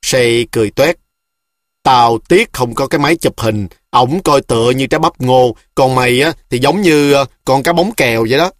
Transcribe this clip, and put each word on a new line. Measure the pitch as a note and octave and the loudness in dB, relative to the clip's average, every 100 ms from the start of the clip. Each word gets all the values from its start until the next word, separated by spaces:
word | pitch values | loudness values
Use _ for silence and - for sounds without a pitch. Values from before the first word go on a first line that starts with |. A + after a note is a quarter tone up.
Sậy | - C3 A#2+ A#2 A#2 | -2 0 2 0 -2
cười | - G#2+ | -2 -4
toét. | - C#3+ F3+ _ _ _ _ _ _ _ _ | 0 -2 -2 _ _ _ _ _ _ _ _
"Tao | - B2+ A#2+ A2+ | 0 4 4 0
tiếc | - F3 A3+ | 0 0 0
không | - B2 | -4 -6
có | A#2 C#3 | -4 -4
cái | D#3+ | -2
máy | D3 E3 | 0 0
chụp | C#3 - | -2 -4
hình, | A#2 G#2+ G2 _ _ | -6 -4 -8 _ _
ổng | A#2+ B2 E3 | -2 0 -2
coi | F3 C#3+ | 0 0
tựa | - A#2 A#2 | 0 -2 0
như | C3 C3+ | -2 -2
trái | D#3 | -2
bắp | D#3+ - | -2 -2
ngô, | B2+ B2+ B2+ A#2 _ | 0 2 2 -2 _
còn | - C3+ | 0 0
mày | B2+ B2+ B2 | 2 0 0
á | D3+ - _ | 0 -4 _
thì | B2 | -2
giống | C3 F3 | 0 0
như, | F#3+ D3+ C#3+ | 2 2 2
ờ, | C#3 C3+ _ | 2 0 _
con | - C3+ | -2 -2
cá | D#3 | 0
bóng | E3+ F#3 | -2 -2
kèo | A#3+ C3 A2+ A2+ | -2 -2 0 0
vậy | C3 | 0
đó." | F3 - | -2 -4